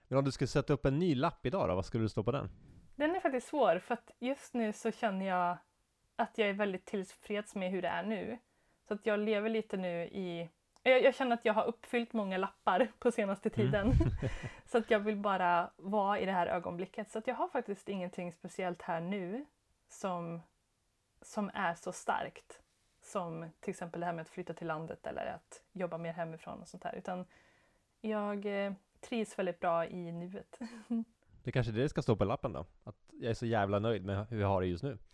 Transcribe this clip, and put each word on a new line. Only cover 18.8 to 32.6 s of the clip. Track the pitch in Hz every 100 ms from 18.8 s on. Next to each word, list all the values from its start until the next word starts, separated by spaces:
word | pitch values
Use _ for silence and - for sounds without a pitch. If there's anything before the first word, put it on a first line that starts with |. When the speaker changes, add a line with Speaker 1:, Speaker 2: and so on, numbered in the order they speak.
Speaker 2:
här | - 165
nu | 170 202 175 233 294 _ _ _ _
som, | - 196 175 170 170 - _ _ _ _ _ _ _
som | - - 196
är | - 175 170
så | 180
starkt | 180 - - - - - - _ _ _ _
som | - 202 170 165 165 -
till | -
exempel | 180 170 175
det | 170
här |
med | 170
att | 160
flytta | - 175
till | 165 170
landet | 156 160 - -
eller | - -
att | - - - _
jobba | 185 175 165
mer | 170
hemifrån | 165 165 160 - -
och | 175
sånt | 185
här. | - -
Utan | 190 180 180 - _ _ _ _ _ _
jag, | 220 214 208 208 208 202 202
eh, | 196 _ _
trivs | - 240 208 -
väldigt | 185 170
bra | 180 170 165
i | 180 170
nuet. | 170 175 196 - - 226 233 208
<laughs> | 233 226 _ _ -
Speaker 1:
Det | -
kanske | 131 113
är | 107
det |
det | 143
ska | -
stå | 135 104
på | 98
lappen | 127 127
då, | 71